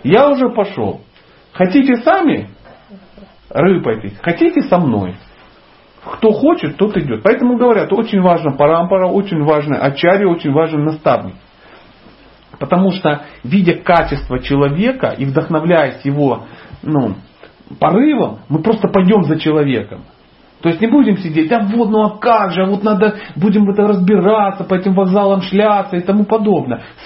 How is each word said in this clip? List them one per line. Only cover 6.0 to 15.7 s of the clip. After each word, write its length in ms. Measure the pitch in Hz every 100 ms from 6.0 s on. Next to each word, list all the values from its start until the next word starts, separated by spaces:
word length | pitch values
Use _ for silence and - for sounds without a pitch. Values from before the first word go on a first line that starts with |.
Кто 260 | - - 220
хочет, 460 | 208 294 339 147 -
тот 200 | 208 190
идёт. 260 | 147 110
Поэтому 360 | 196 247 247 240
говорят, 340 | 247 214 151
очень 300 | 202 226 202
важно 300 | 180 170 156
парампара, 560 | 131 143 165 180 190 185
очень 340 | 190 196 165
важно 320 | 147 151 147 135
ачарья, 480 | 143 139 170 196 202
очень 240 | 170 151
важен 320 | 139 160 156
наставник. 500 | 151 156 156 139 95 - - _ - - - - - - - _ _ -
Потому 340 | 135 180 190
что, 320 | 175 156 143 - -
видя 300 | 120 190 170
качество 640 | 160 - 170 156 139 - 127
человека 680 | - 139 143 151 233 262 120 -
и 80 | 139
вдохновляясь 760 | 139 151 160 165